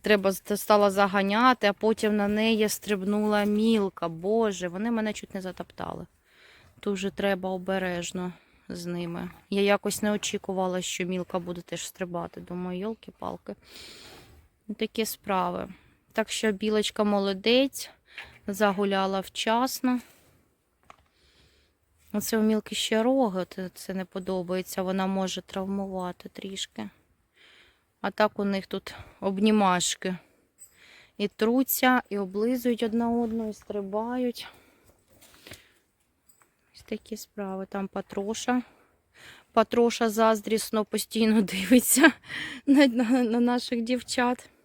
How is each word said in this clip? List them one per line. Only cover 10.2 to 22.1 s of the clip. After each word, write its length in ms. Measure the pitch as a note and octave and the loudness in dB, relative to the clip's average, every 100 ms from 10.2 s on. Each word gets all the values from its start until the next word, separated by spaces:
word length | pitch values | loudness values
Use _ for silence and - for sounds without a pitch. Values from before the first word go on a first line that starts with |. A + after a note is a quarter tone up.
| - G3+ - F#3+ F#3 F3+ | -4 -6 -6 -4 -2 -2
що 240 | F3+ - | -6 -6
мілка 340 | F3+ F#3 F3 F#3 | -4 -4 -4 -6
буде 220 | F3 F3 | -6 -12
теж 260 | - E3 - | -10 -10 -10
стрибати. 540 | - F3+ F3 E3+ - | -10 -8 -8 -8 -12
Думаю, 400 | F3 F3+ F3+ F3+ | -12 -8 -6 -6
йолки-палки. 760 | G3+ A3+ - - - F3 - G3+ _ - - - - - - - _ _ - G#3 | -8 -10 -14 -12 -10 -10 -12 -16 _ -20 -20 -20 -20 -20 -20 -20 _ _ -14 -6
Такі 280 | A3 - | -6 -4
справи. 640 | A3 - - F#3+ F3+ F3+ F#3+ F#3 _ _ _ | -6 -6 -2 -2 0 -4 -10 -14 _ _ _
Так 180 | - A3 | -6 -4
що 220 | - A3 | -2 -2
білочка 520 | G3 G#3+ G#3+ G#3 - | 0 0 0 -2 0
молодець, 840 | G#3+ G3+ G3 F#3+ A3 B3 C4+ - - - _ - - - - | 0 2 0 0 2 4 4 -2 -14 -16 _ -20 -20 -14 -10
загуляла 720 | F#3+ G#3 F#3+ G3+ G3 F#3+ F#3+ | 0 2 2 0 2 0 -2
вчасно. 800 | F#3 - - A3+ B3+ - B3+ B3 - _ _ _ _ _ _ _ _ - _ _ _ _ _ _ _ _ _ _ _ | -6 -6 0 2 0 0 -2 -2 -4 _ _ _ _ _ _ _ _ -20 _ _ _ _ _ _ _ _ _ _ _